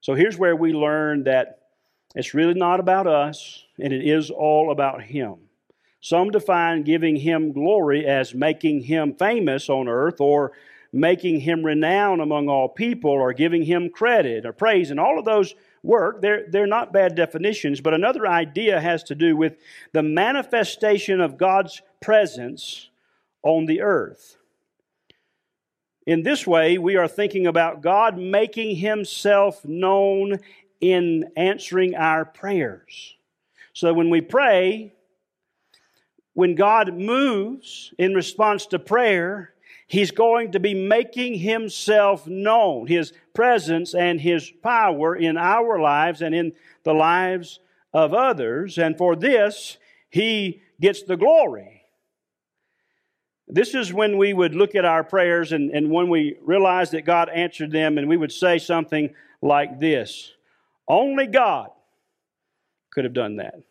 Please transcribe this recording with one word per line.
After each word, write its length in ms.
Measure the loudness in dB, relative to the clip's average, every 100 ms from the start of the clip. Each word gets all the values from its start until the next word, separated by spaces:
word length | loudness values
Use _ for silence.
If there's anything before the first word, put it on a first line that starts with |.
So 140 | -4
here's 240 | 2 0 2
where 180 | 0 2
we 160 | 0
learn 520 | 0 0 0 -2 -2
that 340 | 0 0 0 -8 _ _ _ _ _
it's 200 | -10 -6
really 200 | 0 0
not 260 | 2 0 0
about 260 | 2 2 2
us, 580 | 0 0 -6 -18 -20 _ -10
and 140 | -6
it 140 | -2 0
is 240 | 0 0
all 420 | -2 2 2 2
about 300 | 0 -2 -4
Him. 320 | -10 -8 -8 -10 _ _ _ _ _ _
Some 300 | -2 0 2
define 520 | 0 0 0 2 -2
giving 320 | 0 0 2
Him 380 | 0 0 0 -2
glory 520 | -2 0 2 2 0 0
as 280 | -2 -2
making 460 | -2 -2 0 -2 -2
Him 340 | -2 -2 -2
famous 540 | -2 -2 0 -2 -4 -2
on 180 | -4 -2
earth, 340 | -2 -2 0
or 320 | 2 2 0 -8 -20 -20 _
making 480 | -2 0 0 0 -2
Him 240 | 0 -2
renowned 560 | 0 0 0 2 2 0
among 280 | -2 -2 0
all 200 | 0 -2
people, 440 | -4 -6 -2 0
or 200 | 0 0
giving 300 | 0 0 0
Him 260 | 0 -2 -2
credit 540 | -2 2 2 2 -2
or 80 | -8
praise, 380 | -2 2 2 0
and 80 | 0
all 200 | 0 0
of 60 |
those 300 | 0 0 0 -4 _ _
work. 380 | 0 2 2 -2
They're, 240 | -2 -2 -2
they're 180 | -2 0
not 260 | -2 0
bad 220 | 2 2
definitions, 680 | 2 -2 -2 -4 -4 -4 -4
but 140 | 0
another 320 | 0 0 0 0
idea 540 | 0 -2 -2 0 0
has 240 | 0 -4
to 100 | -6
do 220 | -2 0 2
with 200 | 0 -4 _ -20 -6
the 100 | -2
manifestation 1160 | 0 0 0 -2 -2 -2 -2 -2 0 0 0 0
of 180 | 0 0
God's 420 | 2 2 0 -8 _ _
presence 880 | 2 2 2 -4 -14 -14 -14 -16 -20 _ _ _ _ _
on 240 | 0 0 0
the 140 | 0
earth. 560 | 0 0 -2 -12 -20 _ _ _ _ _ _ _ _ _ _ _ _ _ _ _ _ _
In 200 | -2 -2
this 220 | 0 -2 2
way, 320 | 2 4 2
we 180 | 2 0
are 100 | 0
thinking 400 | -2 -4 0 0
about 340 | 2 0 0
God 380 | 0 2 2 0
making 560 | -2 -2 -2 -4 -8 -6
Himself 880 | -4 -4 -6 -6 2 4 2 -2
known 760 | -10 -4 0 2 2 0 -2 -4 -8 -20 _ _
in 500 | 0 2 2 -2 -4 -2
answering 580 | -2 -2 -4 -2 -2
our 300 | 0 0 0
prayers. 880 | -2 _ -6 -4 -4 -8 _ -20 -20 _ _ _ _ _ -20
So 220 | -4 0
when 160 | 2 2
we 100 | 2
pray, 760 | 2 0 4 4 2 -2 -8 _ _ _ _ _ _ _ _ _ _ _ _ _ _
when 220 | 0 0 4
God 360 | 4 4 2
moves 1040 | -4 -4 0 0 -2 -4 -10 -16 -20 -20 -2
in 160 | 0
response 520 | 0 -4 0 0 0 -4
to 140 | -8
prayer, 720 | -2 2 2 2 -2 -8 -14 _ _ -20 _
He's 240 | -2 -2
going 420 | 2 2 2 0
to 80 | -2
be 140 | -2
making 600 | -2 2 2 0 -4 -6
Himself 920 | -4 -4 -4 -4 -8 2 4 4 2 -4
known, 600 | -6 0 2 2 0 -2
His 240 | -2 -2 _ _
presence 640 | 0 2 2 0 -4 -2
and 260 | -2 0 0
His 300 | 0 -2 -4
power 640 | _ -2 2 2 0 -2
in 220 | 0 -2 0
our 420 | 0 2 0 0
lives 420 | 2 2 0 -2
and 140 | -4
in 180 | -2 -4 -8 _ _
the 120 | -2
lives 640 | 2 4 2 0 -4 -8 -20 _ _ _
of 200 | 2 2
others. 640 | 4 2 0 -2 -4 -6 -2
And 220 | -2 0
for 160 | 0
this, 640 | 2 2 4 2 -2 -16 -18 _ _ _
He 520 | -2 0 0 -4 -8 _ _
gets 240 | 0 0
the 120 | -6 0
glory. 600 | 4 4 4 -2 -16 _ _ _ _ _ _ _ _ _ _ _ _ _ _ _ _ _ _
This 260 | 0 0
is 180 | 0 -4
when 240 | 0 0 2
we 160 | 2
would 220 | 2 0
look 200 | 2 0
at 120 | 2 2
our 180 | 2
prayers 480 | 0 0 2 2 0
and, 180 | -2 -2
and 180 | -2 0
when 180 | 0 2
we 300 | 0 0 -4
realize 520 | -2 2 2 2 0
that 120 | -4
God 240 | 0 2 2
answered 420 | -2 -4 -6 -6
them, 280 | -2 0 0
and 100 | 0
we 80 | 0
would 160 | 0
say 260 | -2 0 0
something 560 | 0 -4 -2 -4 -4 -6 _ _
like 360 | 0 2 0 -2
this, 540 | 0 0 -2 -12 -18 _ _ _ _ _ 0
"Only 380 | 0 2 -2 0
God 440 | 2 2 -2 -6 _ _ _ _ _ _ _ _ _ _ _ _
could 140 | -6
have 80 | -4
done 240 | -4 -6 -6
that. 240 | -12 -14 _